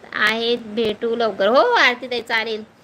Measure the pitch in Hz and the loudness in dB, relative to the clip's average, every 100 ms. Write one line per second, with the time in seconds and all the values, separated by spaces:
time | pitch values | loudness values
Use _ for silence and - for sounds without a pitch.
0 | - - 214 226 233 240 226 208 220 214 | -8 -2 0 0 -2 -2 -4 -4 -4 -2
1 | 233 233 226 196 196 262 480 466 269 247 | -4 -2 -2 2 2 4 4 4 4 2
2 | 254 240 233 226 220 220 220 _ | -4 -6 -4 -4 -2 -6 -10 _